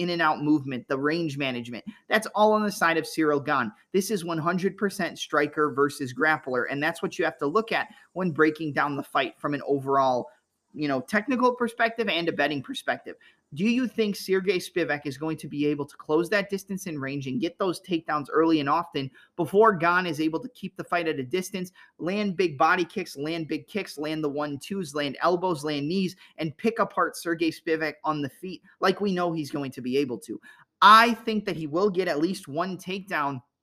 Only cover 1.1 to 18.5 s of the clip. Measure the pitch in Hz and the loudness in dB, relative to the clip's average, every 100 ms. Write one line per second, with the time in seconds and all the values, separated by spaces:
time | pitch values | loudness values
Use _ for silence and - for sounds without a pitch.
1.1 | 170 165 139 139 120 117 120 - - - | 0 -2 -2 -4 -4 -8 -12 -14 -16 -2
2.1 | 214 214 202 214 214 208 196 165 160 156 | 0 0 4 4 4 2 0 2 2 0
3.1 | - 156 143 139 139 113 - _ 190 196 | 0 2 2 2 0 0 -6 _ 0 0
4.1 | 208 170 165 156 180 190 196 202 190 165 | -2 -2 -2 0 0 0 0 -2 -2 -6
5.1 | - - 151 147 156 151 127 143 143 135 | -6 -2 0 2 2 0 2 0 0 -8
6.1 | 127 156 156 - 127 107 139 151 170 190 | 0 2 2 0 -2 0 0 -2 -2 -4
7.1 | - 160 - 147 190 220 160 - - - | -2 -2 0 0 0 0 -2 -4 -10 -12
8.1 | 175 185 147 156 151 156 139 143 143 143 | -4 -2 4 4 4 -2 0 0 -2 -2
9.1 | 147 135 - 151 143 - 139 135 139 131 | 0 0 -2 -4 -4 0 -2 2 2 4
10.1 | 123 117 - _ _ _ - 147 135 127 | 2 -2 -12 _ _ _ -6 -2 -2 0
11.1 | 214 214 254 247 247 233 - 233 226 208 | -2 0 2 2 2 -2 0 -2 0 -2
12.1 | 165 165 151 143 143 127 269 - 123 - | 0 0 0 0 0 -6 -6 -4 -6 -8
13.1 | - _ _ _ 143 214 240 247 - 214 | -18 _ _ _ -2 0 2 0 0 -2
14.1 | 190 - 190 185 180 180 180 151 147 147 | -2 0 0 2 -2 -2 -2 0 -2 -4
15.1 | 131 160 156 151 143 147 143 143 - - | -6 -6 -6 -6 -2 0 0 -4 -10 0
16.1 | 156 170 208 196 196 - 190 185 151 135 | 0 2 0 0 -6 -6 -10 -8 -6 -6
17.1 | 143 135 127 170 - 190 160 - 165 - | -6 -4 -4 -4 -2 -2 -2 -4 -4 -2
18.1 | 151 139 151 165 | -4 0 2 4